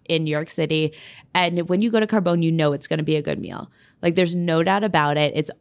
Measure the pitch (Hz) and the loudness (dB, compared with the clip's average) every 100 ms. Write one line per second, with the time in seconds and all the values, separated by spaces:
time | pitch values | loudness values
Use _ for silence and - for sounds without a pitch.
0 | - 165 156 151 160 - 151 156 156 - | -2 -2 0 -4 -4 -4 -2 0 -2 -4
1 | - - - 180 175 175 170 185 226 220 | -20 -20 -4 0 0 0 0 0 2 2
2 | 214 208 175 175 165 165 151 139 - 160 | 2 0 2 2 2 2 2 0 -4 -4
3 | 156 151 147 - 87 - - _ _ - | -2 -2 -2 -6 -6 -12 -14 _ _ -4
4 | 175 170 175 175 175 160 170 196 208 170 | -2 2 0 0 0 2 2 2 2 2
5 | 147 147 147 - 151 - | 2 2 0 0 -4 -4